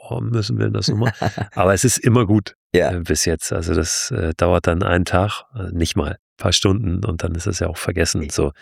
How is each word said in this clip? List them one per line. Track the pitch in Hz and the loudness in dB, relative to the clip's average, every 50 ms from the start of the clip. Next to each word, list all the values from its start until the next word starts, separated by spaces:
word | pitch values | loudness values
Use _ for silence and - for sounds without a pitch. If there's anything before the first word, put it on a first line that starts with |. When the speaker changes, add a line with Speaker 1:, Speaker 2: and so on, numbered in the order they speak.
| - - | -10 -8
Speaker 1:
„Oh, | 120 120 | -6 -6
müssen | 113 113 117 113 104 104 120 107 | -4 -2 -2 -2 -2 -2 -2 0
wir | 107 104 | 0 0
das | 107 107 101 - | -2 -2 -2 -2
nochmal?“ | - 104 113 123 - - | 0 0 0 0 -2 -2
Speaker 2:
<laughs> | - 95 - - - - - | -4 -4 -4 -4 -8 -4 -2
Speaker 1:
Aber | - 95 92 98 | 2 2 4 4
es | 92 - | 4 2
ist | 127 - - | 2 0 2
immer | - 131 113 123 117 | 2 4 4 4 4
gut, | 92 107 107 101 - - _ _ _ - | 4 2 2 0 -2 -8 _ _ _ 2
Speaker 2:
Ja. | 90 85 - | 2 2 2
Speaker 1:
äh, | 92 87 | 0 -2
bis | 85 - 80 - - | -2 -2 0 0 0
jetzt. | - 82 80 - - | 0 0 -2 -2 -4
Also | - 92 82 85 | -4 -2 0 0
das, | 82 82 82 82 - - - - | 0 0 0 0 -2 -4 -4 -4
äh, | - 107 90 82 80 | -4 -2 -2 -2 0
dauert | - 87 87 87 87 - | 0 2 2 2 2 2
dann | - 85 87 | 2 0 2
einen | 92 92 90 90 90 | 2 2 2 2 2
Tag, | - - 90 95 107 - - - _ - | 2 2 2 2 0 -2 -6 -12 _ -12
äh, | 113 95 87 | -10 -8 -6
nicht | 90 87 82 - - | -2 -2 -2 0 0
mal, | - 73 73 - - _ _ _ - | 0 -2 -2 -4 -8 _ _ _ -4
paar | - 90 | -2 0
Stunden | 90 - - 101 95 107 113 92 85 92 92 | 2 2 4 2 2 2 0 0 -2 -2 -2
und | - 85 85 | -2 -4 -4
dann | 87 87 85 | -4 -4 -4
ist | 85 - | -4 -4
es | 104 90 - | -4 -2 -2
ja | 90 85 | -2 -4
auch | 85 | -4
vergessen, | - - - 85 87 82 - - - 76 69 | -4 -6 -4 0 0 0 0 0 -2 -4 -4
so, | - - 78 71 - - | -2 -2 -2 -2 -2 -6